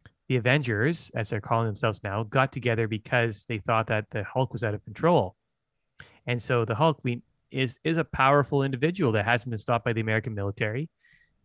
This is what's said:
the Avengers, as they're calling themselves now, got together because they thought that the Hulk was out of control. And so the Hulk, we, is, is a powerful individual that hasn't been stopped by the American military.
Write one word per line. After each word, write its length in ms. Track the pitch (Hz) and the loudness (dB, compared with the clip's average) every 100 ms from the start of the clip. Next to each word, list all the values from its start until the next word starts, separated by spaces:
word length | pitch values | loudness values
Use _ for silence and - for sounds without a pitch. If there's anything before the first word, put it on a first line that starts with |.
| - _ - | -20 _ -2
the 100 | 127 | 0
Avengers, 720 | 117 143 120 104 127 170 - 117 | 2 2 2 2 2 0 -6 -6
as 140 | 110 | -4
they're 120 | 107 | -6
calling 240 | - 117 113 | -2 0 0
themselves 340 | 101 113 104 | 0 -2 -2
now, 200 | 104 98 | -4 -4
got 300 | 110 135 135 | 0 0 0
together 340 | - 120 113 110 | 0 -2 0 0
because 560 | 107 - 123 117 104 - | -4 -2 0 0 -2 -8
they 120 | 113 | -6
thought 300 | - 113 110 | 0 0 2
that 220 | 110 107 | -2 -2
the 120 | 113 | -6
Hulk 300 | 98 - 131 | -4 -2 -2
was 100 | 107 | -2
out 120 | 110 104 | -4 -4
of 100 | - | -8
control. 500 | 107 160 170 92 - _ _ _ _ _ _ - _ - | -2 2 4 2 -4 _ _ _ _ _ _ -20 _ -6
And 140 | 123 | -4
so 220 | - 123 | 0 0
the 120 | 113 110 | 0 2
Hulk, 240 | 160 147 | 2 2
we, 180 | 127 120 - _ _ | -2 -6 -8 _ _
is, 300 | 131 131 - | -4 -4 -2
is 140 | 156 165 | -2 -2
a 80 | - | -2
powerful 580 | - 135 143 135 143 | 2 4 6 4 2
individual 480 | 135 131 151 185 147 | 0 0 -2 2 2
that 120 | 107 101 | 2 2
hasn't 240 | 120 127 | 0 0
been 80 | 113 | -6
stopped 260 | - 120 | -2 0
by 100 | 120 | 0
the 60 | 113 | -2
American 360 | 110 110 110 104 | 0 -2 -2 -4
military. 520 | 101 98 107 117 160 _ _ _ _ _ | -4 -2 -4 -4 -8 _ _ _ _ _